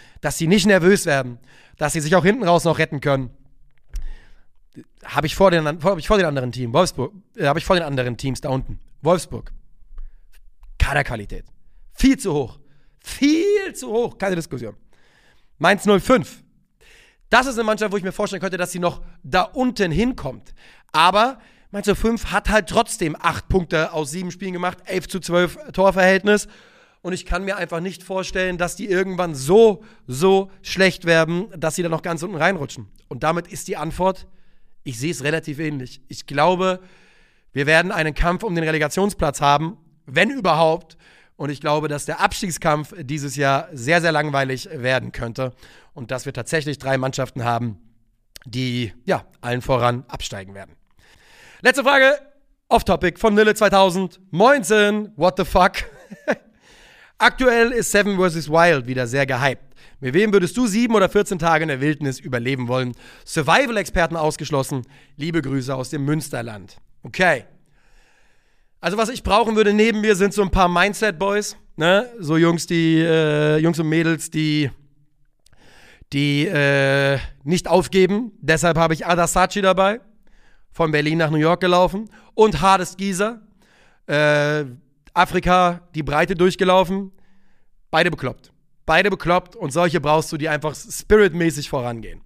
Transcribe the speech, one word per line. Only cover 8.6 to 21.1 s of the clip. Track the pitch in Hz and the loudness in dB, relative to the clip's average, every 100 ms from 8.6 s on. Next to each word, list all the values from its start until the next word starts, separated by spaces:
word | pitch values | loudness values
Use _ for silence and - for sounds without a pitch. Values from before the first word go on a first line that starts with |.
| - - - - | -6 -10 -14 -4
Wolfsburg. | 147 175 - 113 - - - - - - - - - - - - - - | 0 0 -2 -12 -12 -16 -18 -20 -16 -14 -14 -16 -20 -20 -20 -20 -16 -2
Kaderqualität. | - 143 135 113 101 90 - - - - - | 0 0 -4 -8 -10 -12 -14 -20 -20 -20 -20
Viel | - 269 262 | 2 2 2
zu | 196 | 0
hoch. | 147 120 - - - _ _ | -2 -4 -10 -20 -20 _ _
Viel | - - 285 320 403 415 381 | -16 -2 2 2 2 0 -2
zu | - 254 | -10 -6
hoch. | 220 233 - | -4 -4 -4
Keine | 196 | -4
Diskussion. | 175 - 127 113 - - _ _ _ _ _ _ - | -4 -6 -12 -12 -16 -20 _ _ _ _ _ _ -2
Mainz | 165 202 196 | 0 2 2
null | 202 | 2
fünf. | - 202 - - _ _ _ _ _ - _ _ _ | 4 2 0 -12 _ _ _ _ _ -20 _ _ _
Das | 233 262 | 0 2
ist | |
eine | 233 | -2
Mannschaft, | 220 214 214 | -2 -2 -2
wo | 196 | -4
ich | |
mir | 185 | -6
vorstellen | - 202 185 | -4 -6 -6
könnte, | 185 180 | -6 -6
dass | 175 | -6
sie | 175 | -4
noch | 175 - - - | -4 -4 -12 -18
da | 131 185 | -2 -2
unten | - 240 254 233 185 | 0 -2 -2 0 -2
hinkommt. | 156 240 262 139 107 - - - - _ | 0 -2 -4 -10 -14 -18 -20 -20 -20 _
Aber | 156 175 | 2 4